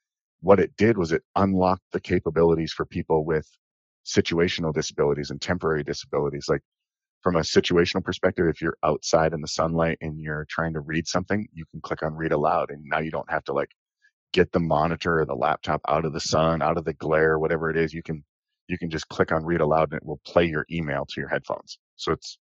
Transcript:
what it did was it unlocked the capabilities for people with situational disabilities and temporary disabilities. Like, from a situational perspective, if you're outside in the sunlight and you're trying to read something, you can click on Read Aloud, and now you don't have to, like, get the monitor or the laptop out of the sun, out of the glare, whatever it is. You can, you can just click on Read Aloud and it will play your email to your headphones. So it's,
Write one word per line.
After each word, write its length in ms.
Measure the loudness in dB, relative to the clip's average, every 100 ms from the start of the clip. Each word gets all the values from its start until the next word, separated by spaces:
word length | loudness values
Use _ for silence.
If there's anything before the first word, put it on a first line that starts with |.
| _ _ _ _
what 200 | 4 6
it 160 | 6 4
did 200 | 4 4
was 140 | 2
it 120 | 0 -2 0
unlocked 480 | 2 4 4 2 _
the 80 | -8
capabilities 720 | -2 0 0 4 4 4 0
for 140 | -4 -6
people 400 | -4 0 0 2
with 220 | -2 -2 _ _ _ _ _ -4
situational 680 | 0 0 2 2 0 -2
disabilities 560 | -2 -4 0 0 0 -4
and 120 | -8
temporary 420 | -4 -2 0 -2
disabilities. 600 | -2 -8 -4 -2 -2 -4 -2
Like, 120 | -2 -2 _ _ _ _ _
from 140 | 0 0
a 60 |
situational 600 | 2 2 4 4 4 0
perspective, 440 | -4 -2 0 2 0
if 140 | 0
you're 160 | -4 -2
outside 500 | 0 0 2 2 2
in 80 | 0
the 60 | -6
sunlight 500 | -2 0 2 0 -2
and 180 | -8 -8
you're 260 | -8 -8 -8
trying 240 | -4 -4
to 60 | -4
read 280 | -4 -4 -2
something, 400 | -4 -2 -4 -4
you 120 | -12 -14
can 100 | -12
click 200 | -8 -4
on 140 | -4 -4
Read 160 | -2
Aloud, 400 | 0 2 0 -2
and 120 | -8 -6
now 140 | -4
you 120 | -2
don't 180 | -6 -4
have 140 | -6 -2
to, 80 |
like, 160 | -4 -4 _ _ _ _ _ _
get 200 | 0 2
the 80 | 2
monitor 600 | 2 2 2 0 0 0
or 60 | 0
the 100 | 0
laptop 440 | -2 -2 -2 -4 0
out 180 | 0 0
of 80 |
the 60 | -4
sun, 420 | -2 2 2 2
out 160 | 0 0
of 80 | -2
the 80 |
glare, 460 | -4 0 2 4 2
whatever 300 | 0 0 -2
it 80 | 0
is. 160 | -2
You 100 | -4
can, 200 | -8 -10 -12 _ _ _ -10
you 100 | -6
can 120 | -4
just 180 | -6 -6
click 220 | 0 2
on 140 | 2 0
Read 160 | 2
Aloud 300 | 2 2 2
and 100 | -2
it 40 | -8
will 160 | -10 0
play 200 | 2 2
your 200 | 0 -4
email 340 | -4 -4 -4 -6
to 160 | -8
your 80 | -4
headphones. 480 | -4 -4 -8 -8 -20 _ -10
So 140 | -4
it's, 260 | -4 -6 -18